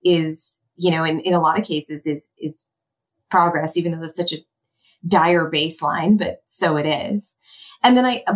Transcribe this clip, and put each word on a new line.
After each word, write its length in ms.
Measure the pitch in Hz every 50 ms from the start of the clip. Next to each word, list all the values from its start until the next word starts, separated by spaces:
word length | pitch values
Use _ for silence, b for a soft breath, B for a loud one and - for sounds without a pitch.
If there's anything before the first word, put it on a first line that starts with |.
| -
is 480 | 180 175 165 160 156 160 - - - - - _ _ _
you 160 | 175 175 180
know, 120 | 160 160 160
in, 160 | 156 160 156
in 140 | - 185 175
a 80 | 175
lot 180 | 165 156 160 208
of 60 | 208
cases 400 | - 160 151 - - 151 151 -
is, 220 | 156 143 147 - - _
is 300 | - - 151 151 - - _ _ _ _ _ _ _ _ _ _ _ _ -
progress, 480 | - 180 170 170 170 151 156 156 -
even 140 | 175 170 170
though 100 | 165 165
that's 160 | 165 160 -
such 160 | 175 170 - 156
a 100 | 151 - _ _ _ _ _ b b b b b b b
dire 420 | 175 196 165 160 175 175 170 160 156
baseline, 680 | 160 147 160 160 - - 151 151 160 170 160 196 220
but 260 | 196 170 - - - _
so 300 | - - - 180 165 151
it 80 | 151 147
is. 500 | 156 147 - - - 202 208 - - - _ B B B B B B B B B
And 140 | 247 254
then 80 | 254 254
I, 180 | 254 240 - - - 202